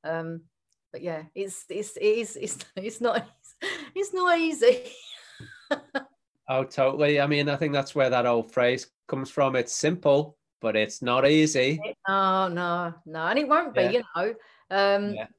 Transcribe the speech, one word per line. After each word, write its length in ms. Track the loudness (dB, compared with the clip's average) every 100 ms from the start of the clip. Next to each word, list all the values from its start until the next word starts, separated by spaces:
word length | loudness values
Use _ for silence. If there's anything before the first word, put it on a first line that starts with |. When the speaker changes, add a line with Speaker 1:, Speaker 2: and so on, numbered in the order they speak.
Speaker 1:
Um, 380 | -4 -6 -6 -10 _ _ _ _ _
but 80 | -10
yeah, 200 | -8 -8 -10
it's, 300 | -10 -8 -10 -12
it's, 260 | -10 -10 -2
it 60 |
is, 340 | 0 0 -2 -8
it's, 220 | -10 -10 -12
<laughs> 60 | -12
it's 240 | -12 -4
not, 260 | -2 -2 -4 _ -20 _ -10 -10 -12
it's 180 | -6 -4
not 260 | 0 2 2
easy. 520 | 2 4 4 4 -2 -18 -20 -20 -20 -20 -20 -20 _
<laughs> 120 | -6 -6 -10 -10 _ _ _ -4
Speaker 2:
Oh, 140 | -2
totally. 560 | -2 0 0 2 2 2
I 60 | 2
mean, 220 | 2 0
I 60 | 0
think 180 | 0
that's 200 | 0 -2
where 140 | 0 2
that 160 | 4
old 260 | 2 2 0
phrase 400 | 2 2 2 -6 _ -8
comes 220 | -8 -6
from. 240 | 0 2
It's 200 | 2 -2
simple, 640 | -2 -2 0 4 4 2 _ _ _
but 140 | -2 0
it's 260 | 0 -2
not 260 | 0 4 4
easy. 500 | 6 4 2 0 0 -6 -8 -2
Speaker 1:
No, 400 | 2 2 2 0
no, 460 | -2 -2 -2 -4 -10
no. 220 | -14 -6 -2
And 120 | 0
it 80 | 2
won't 280 | 2 2
be, 80 | 0
Speaker 2:
Yeah. 80 | 2
Speaker 1:
you 120 | 0 -2 -4
know. 180 | -4 -6 -16 _ _
Um, 400 | 2 2 2 -2
Speaker 2:
Yeah. 140 | -8 -12